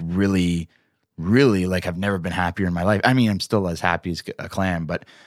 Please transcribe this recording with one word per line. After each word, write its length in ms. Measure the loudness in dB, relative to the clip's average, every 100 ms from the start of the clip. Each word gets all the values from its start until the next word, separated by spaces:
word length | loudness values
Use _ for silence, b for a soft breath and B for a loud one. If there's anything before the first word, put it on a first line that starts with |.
really, 680 | -4 0 2 2 2 0 -4 _ _ _ _ -8
really, 500 | 2 4 6 4 0
like, 200 | -2 -2
I've 120 | -4
never 200 | -2 -2
been 140 | -4
happier 340 | -2 -2 0 -2
in 60 |
my 100 | 0
life. 180 | 0 2
I 80 | 2
mean, 180 | 4 2
I'm 80 | 0
still 300 | 0 0 0
as 100 | 0
happy 320 | 0 0 -2
as 140 | -6 -8 -12
a 80 | -8
clam, 380 | -2 -2 -2 -4
but, 180 | -6 -8 B